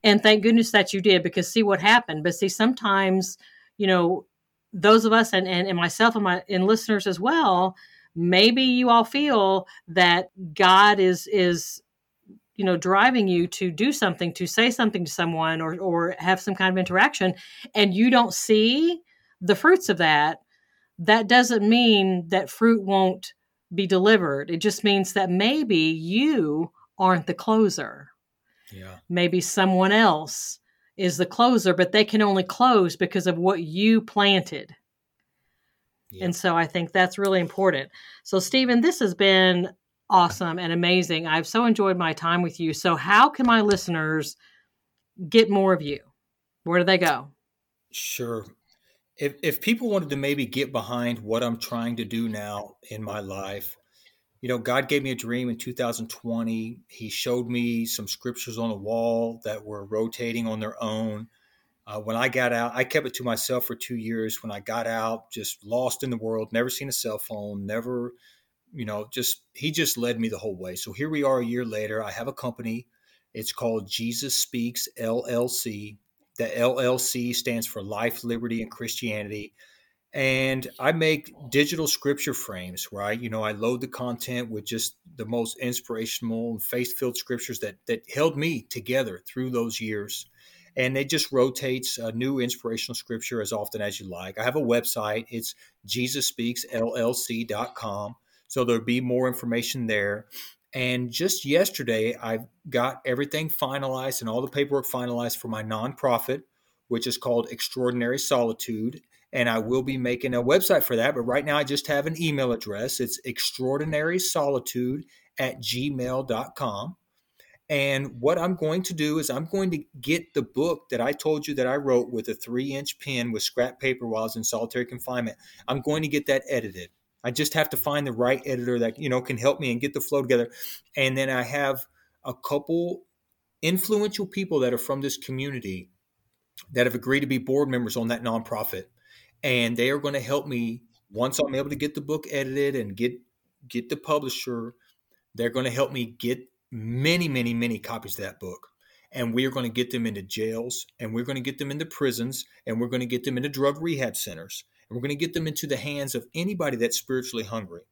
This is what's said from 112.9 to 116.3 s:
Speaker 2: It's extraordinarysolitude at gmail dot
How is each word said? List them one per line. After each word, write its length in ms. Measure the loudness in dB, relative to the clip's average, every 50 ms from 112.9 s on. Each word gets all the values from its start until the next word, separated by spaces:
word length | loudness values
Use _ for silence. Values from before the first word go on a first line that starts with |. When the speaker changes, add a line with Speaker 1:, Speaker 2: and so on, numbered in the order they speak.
| -4 -4
Speaker 2:
It's 220 | -4 -4 -6 -8 _
extraordinarysolitude 1800 | -10 -6 -4 -6 -6 -4 -4 -2 -2 -2 -2 -2 -2 -2 0 0 0 0 0 -2 0 0 0 2 2 0 0 -2 -4 -4 -2 -2 -2 -4 -6 -8 _ _ _ _ _ _ -4
at 220 | -4 -4 -4 -8
gmail 640 | -8 -6 -4 -4 -4 -4 -4 -4 -4 -4 -4 -4 -2
dot 280 | -2